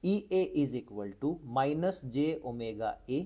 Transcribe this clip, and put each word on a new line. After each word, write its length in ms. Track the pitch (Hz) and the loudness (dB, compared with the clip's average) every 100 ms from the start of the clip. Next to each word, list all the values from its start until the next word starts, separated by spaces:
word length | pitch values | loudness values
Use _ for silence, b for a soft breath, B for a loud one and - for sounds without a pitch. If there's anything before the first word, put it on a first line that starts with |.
ईए 480 | 180 202 202 185 185 151 | 2 0 2 2 2 2
is 180 | 139 | 2
equal 380 | 120 113 104 101 98 | 0 -6 -6 -6 -2
to 100 | 139 170 131 120 | -2 -2 -2 2
minus 440 | 139 151 180 185 131 | 2 4 0 0 -4
J 180 | 123 151 160 | 0 2 0
omega 480 | 127 120 113 107 110 - - | -4 -6 -6 -2 -4 -4 -2
A 100 | 135 | -2